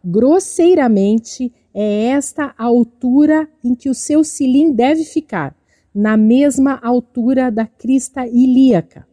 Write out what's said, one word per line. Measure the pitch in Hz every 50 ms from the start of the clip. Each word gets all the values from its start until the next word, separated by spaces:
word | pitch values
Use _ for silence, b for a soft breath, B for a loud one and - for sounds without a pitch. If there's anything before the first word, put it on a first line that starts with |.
| -
grosseiramente, | 180 170 214 240 269 320 381 381 - - - 330 349 370 339 269 240 220 196 196 202 214 226 226 - - - 254 240 _ _ _ _
é | _ 196 208 214 208 208 220
esta | 240 269 285 277 - - - 294 262 -
a | - 220
altura | 240 233 247 233 233 _ _ - 247 247 277 294 302 311 311 311 311 _ _
em | - 247 247
que | 240 - 277
o | 262
seu | - - - 294 302 311
cilim | 311 - - 285 262 254 285 311 330
deve | 269 214 240 269 311 320 320
ficar, | - - 320 302 _ - 180 139 139 143 _ _ _ _ _ _ _ _
na | 202 208 214 220
mesma | 220 214 220 233 262 285 285 254 - 269 277 269 254
altura | - 233 247 247 240 _ _ 254 226 247 269 254 254 254
da | 214 220 220
crista | 220 _ _ - 233 262 269 - - _ 277 254
ilíaca. | 233 233 240 254 254 247 262 269 262 226 170 165 _ _ - - _